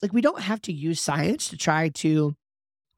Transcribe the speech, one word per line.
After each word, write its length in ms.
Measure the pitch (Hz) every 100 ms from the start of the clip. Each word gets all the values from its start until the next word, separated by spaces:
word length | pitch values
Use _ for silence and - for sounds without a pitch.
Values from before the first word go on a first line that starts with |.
like, 120 | 202
we 80 | 226
don't 200 | 285 -
have 200 | 196 220
to 100 | -
use 260 | 151 156 160
science 480 | - 147 160 285 -
to 80 | 165
try 320 | - 156 160
to 460 | - 160 156 147 147 _ _ _ _ _